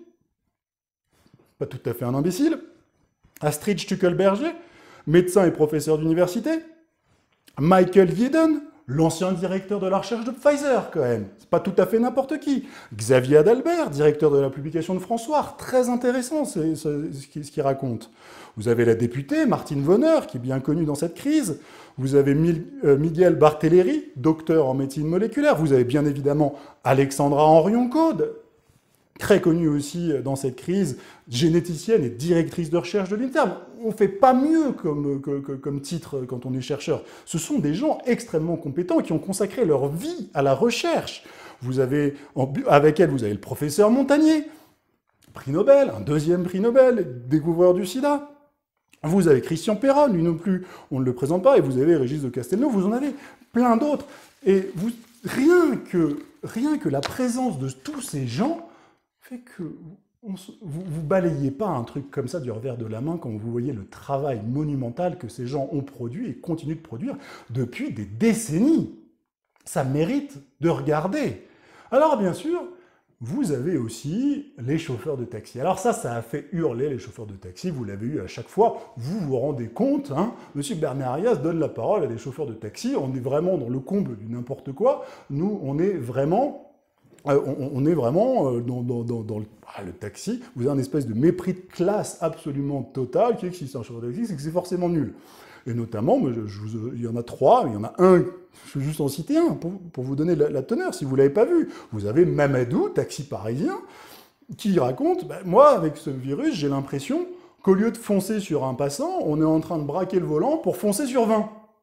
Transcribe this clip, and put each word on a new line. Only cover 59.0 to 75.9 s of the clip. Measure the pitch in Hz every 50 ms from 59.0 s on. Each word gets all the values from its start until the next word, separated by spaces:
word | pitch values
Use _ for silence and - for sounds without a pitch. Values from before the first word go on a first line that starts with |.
| _ _ _ _
fait | _ - 254 240
que | - - - - 170 - - - 170 151 202 - _ _ _ _
on | - 208 190
se, | - - - - -
vous, | 220 156 139 170 185
vous | 180 147 165
balayez | 156 143 190 190 175 170 151 139 139 131
pas | 135 139 214 190
un | 156 120
truc | 120 - - 143 135 -
comme | - 143 123 -
ça | - 170
du | 127 120
revers | 110 110 120 135 120
de | 120 113
la | 104 110 110
main | 135 160 175
quand | 165 - 123
vous | 107 107 110 117
voyez | 117 120 120 147
le | 123 104 95
travail | - - - - - 139 135 147 143 127 104 104
monumental | 117 127 147 156 147 143 135 123 117 120 - 180 180 -
que | - 123 107
ces | - - 123
gens | 123 143 151 - -
ont | 165 139
produit | 135 - - - 120 117 127 202 254 175
et | 120
continuent | - - 175 160 160 - 143 160
de | 160
produire | - - 117 123 196 277 277 277 - - - - - -
depuis | 113 131 123 123 - - 277 277
des | 127 107 101
décennies. | 95 104 117 214 233 202 - - 143 151 180 240 311 330 233 - - - - - _ _ _ _ _ _ _ _ _ _ _ _
Ça | - - 165
mérite | 131 127 135 151 165 190 269 285 285 - - - - _ _ -
de | 143 170
regarder. | 147 131 135 151 151 151 160 190 254 302 254 156 101 - - - _ _ _ _ _ - - -
Alors | 240 277 311 311 285 214
bien | 196 175 160
sûr, | - - 320 349 339 - - - - _ _ _ _ _ _ _ -
vous | 117 117 180 294 262 165
avez | 143 120 131 180 180
aussi | 135 117 110 - - - 143 175 240 269 285 277 - - - - -
les | 117 131 156 160
chauffeurs | - - 123 107 - 156 139 123
de | 117
taxi. | - 117 107 - - - 120
Alors | 143 180 185 190
ça, | - 240